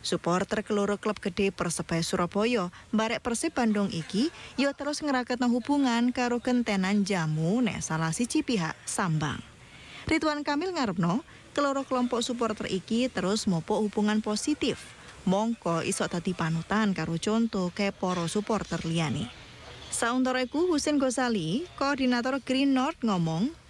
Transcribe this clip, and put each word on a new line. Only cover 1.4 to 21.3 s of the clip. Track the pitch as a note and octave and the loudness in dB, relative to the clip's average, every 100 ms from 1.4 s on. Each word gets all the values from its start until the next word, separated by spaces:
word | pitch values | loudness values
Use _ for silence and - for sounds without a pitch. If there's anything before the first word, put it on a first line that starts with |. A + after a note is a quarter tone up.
| G3 | -2
Persebaya | - F3 - E3+ E3 | 0 -4 -4 -2 -2
Surabaya, | E3+ F3+ F3 G3+ A3+ A#3+ F3+ - - | 0 0 0 2 2 2 -2 -6 -2
mbarek | G#3+ A3 A3+ | 0 0 -2
Persib | - A#3 E4 | -2 -2 -2
Bandung | - A3+ G#3 G3 | 0 2 2 0
iki, | E3+ D3+ F#3+ D4+ - - - | -2 -2 0 0 -2 -10 -2
ya | C#4 | -2
terus | C#4 C#4+ D4+ D4+ | 0 -4 -2 0
ngraketno | B3+ B3 A#3+ B3 | 0 0 0 2
hubungan | A#3+ A#3 C#4+ C4+ A#3 B3 | 2 2 2 4 4 2
karo | B3 B3 A#3+ | 2 0 0
gentenan | B3 B3 A#3 G3+ F#3+ G#3 G3 | 2 2 2 2 2 2 2
jamu | F#3+ D#3+ D#3 D#3+ A3+ | 2 0 0 2 2
nek | A3+ - - | 0 -2 -4
salah | D#3+ D#3+ | 0 0
siji | E3 A#3+ D#4 | 0 0 0
pihak | C#4+ A3+ D#3+ - | 0 0 0 -6
sambang. | - - F#3+ D#3 D3+ - - - - - - - - | -8 -2 0 2 0 -4 -10 -20 -20 -20 -18 -10 0
Ridwan | D#4+ D#4 D4 | 2 2 0
Kamil | D4 D4 F#4 | 0 0 0
ngarepno, | F4 A#3 F3+ F3 G#3+ - - - | 0 0 2 2 0 -2 -20 -6
keloro | - C#4+ C4+ C4+ | 0 2 0 0
kelompok | B3+ B3 A#3 A#3+ | 0 2 0 -2
supporter | A#3+ A3+ G#3+ G#3+ | -2 -2 -2 -2
iki | F#3+ - A3+ B3+ | -4 0 0 0
terus | - F#3 A3 - | 0 0 0 2
mopo | E3 - G#3 | 0 0 0
hubungan | G#3+ G#3+ G#3 G#3+ G#3+ | 2 2 2 2 0
positif. | G#3+ - D4+ C#4 - - - - - - | -2 -2 0 0 -2 -8 -20 -20 -6 0
Mongko | F#3+ A3+ A#3 F3 E3 - | 2 2 -2 -2 -2 -2
iso | G3 F#3 | -2 -2
dadi | F3+ F3+ | -2 -4
panutan | F3+ D#3+ E3 - G3+ G#3+ F3+ | -2 -2 -2 0 0 2 0
karo | D#3+ E3 | -2 -2
conto | - A3 A3+ G3+ F3 | 0 0 0 0 -2
ke | - G3+ | 0 -2
para | - F#3 F3+ E3 | 0 -2 0 0
supporter | G#3+ G#3 G#3+ F3 E3+ | -2 0 -2 -2 -4
liyane. | E3 E3 D#3 B2+ - - - - - - - | -2 -2 0 -2 -6 -10 -20 -20 -18 -18 -8
Sauntara | - A#3 B3+ B3+ B3+ | -2 0 2 2 0
iku, | B3+ C#4+ F4+ | -2 0 2
Husin | D4+ - D4 | 2 2 2
Gosali, | C4 B3 B3 | 2 2 0